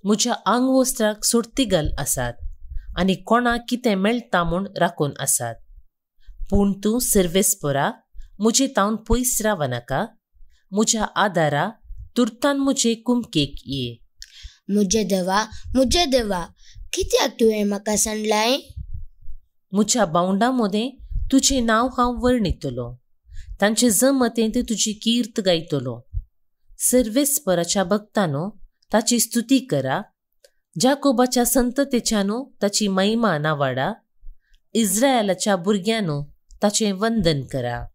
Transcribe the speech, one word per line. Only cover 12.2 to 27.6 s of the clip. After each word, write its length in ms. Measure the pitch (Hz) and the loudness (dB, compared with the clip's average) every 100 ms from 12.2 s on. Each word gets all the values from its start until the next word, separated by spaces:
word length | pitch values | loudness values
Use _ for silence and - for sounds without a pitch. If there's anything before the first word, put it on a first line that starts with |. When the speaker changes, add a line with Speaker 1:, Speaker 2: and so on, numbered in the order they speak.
| 240 - 285 277 | 0 0 -2 2
Speaker 1:
म्हजे 360 | 277 269 233 226 | 0 2 0 0
कुमकेक 600 | - 240 233 156 143 - - | 0 -2 0 -2 -2 -6 -10
ये. 300 | 139 120 117 - _ - - - _ - | -8 -8 -10 -20 _ -20 -20 -20 _ -2
Speaker 2:
म्हज्या 340 | 202 196 220 | 0 2 0
देवा, 420 | 190 190 180 196 220 - - 254 | 0 0 0 0 -2 -10 -2 0
म्हज्या 300 | 262 349 339 | 2 2 4
देवा, 400 | 254 214 185 170 - - - - | 2 0 -6 -8 -14 -20 -18 -10
कित्याक 380 | - 392 494 262 - | -6 -2 0 -2 2
तुवें 240 | 226 214 | 2 2
म्हाका 320 | 202 202 208 208 | -2 -2 -2 -2
सांडलाय? 600 | 220 214 214 214 226 277 - - - - - - - - _ _ _ | -2 -2 0 0 2 -2 -4 -16 -10 -10 -10 -12 -10 -10 _ _ _
Speaker 1:
म्हज्या 340 | 196 214 254 190 | -2 0 0 2
भावंडां 480 | 170 185 196 240 | 2 0 2 0
मदें 360 | 254 208 208 247 262 - - - | 2 0 0 -4 -8 -8 -4 2
तुजें 340 | 269 269 277 226 | 2 2 0 2
नांव 220 | 220 254 | 2 0
हांव 300 | 247 247 240 | 0 -2 0
वर्णितलो, 720 | 247 247 185 - 139 123 120 123 _ _ _ - - - | 0 2 0 -2 -6 -6 -8 -12 _ _ _ -14 -12 -2
तांचे 280 | 202 220 240 | 0 4 2
जमतेंत 680 | 208 262 269 233 233 220 240 240 | 4 2 2 0 0 0 0 -2
तुजी 240 | 208 220 | -2 -2
किर्त 460 | 208 220 240 226 - | -2 0 0 0 -2
गायतलो. 680 | 190 170 160 143 127 117 _ - - _ _ _ _ - | 0 0 0 -4 -4 -10 _ -10 -10 _ _ _ _ -4
सर्वेस्पराच्या 1040 | - 247 220 226 285 - - 175 | 2 2 2 0 0 -2 0 0